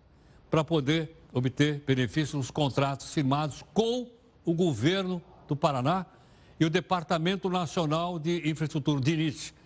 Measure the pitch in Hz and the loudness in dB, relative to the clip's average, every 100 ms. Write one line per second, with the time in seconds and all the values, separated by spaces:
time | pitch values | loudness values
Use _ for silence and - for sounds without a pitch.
0 | _ - - - - 160 151 165 131 165 | _ -20 -20 -20 -2 0 2 0 2 0
1 | 156 - - 127 127 131 147 143 143 131 | -2 -10 -8 -2 -2 2 2 2 0 0
2 | 123 - 147 147 123 - 143 113 139 139 | 2 0 -2 -2 -4 0 0 2 0 -2
3 | - - 135 143 156 - - - 226 247 | -6 -2 2 2 0 -6 -6 0 0 0
4 | 240 - _ _ - 165 180 117 131 190 | -4 -14 _ _ -2 2 2 2 2 2
5 | 185 180 - - - 143 170 135 127 185 | -2 -4 -8 -16 -6 0 0 2 0 0
6 | 175 - - - - - 165 170 - 185 | -2 -14 -20 -20 -12 0 2 2 0 -2
7 | 160 170 165 196 190 185 196 - 156 156 | 0 0 0 0 -2 -2 -2 -2 0 0
8 | 175 175 151 175 151 151 151 156 139 143 | -2 -4 -2 -2 -2 -2 -2 -2 0 0
9 | 127 160 156 - - - | 2 2 0 -2 -12 -16